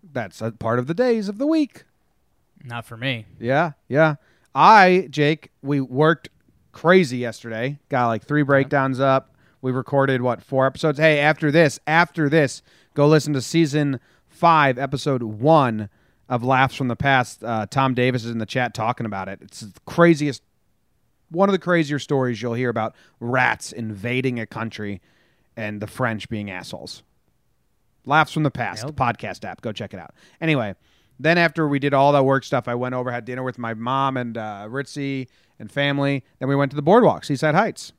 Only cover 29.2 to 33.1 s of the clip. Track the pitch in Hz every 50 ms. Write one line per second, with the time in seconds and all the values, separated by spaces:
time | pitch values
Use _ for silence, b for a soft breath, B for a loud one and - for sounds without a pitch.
29.2 | - 104 92 - - 98 87 _ - 117 104 - 113 98 - 92 82 - - b
30.2 | b b b b 165 160 156 135 113 101 92 _ _ _ _ _ _ _ _ _
31.2 | 131 151 165 175 170 165 151 - 160 147 143 139 135 143 139 135 139 143 143 143
32.2 | 135 135 135 135 - - - 127 117 - 120 123 123 127 127 127 123 127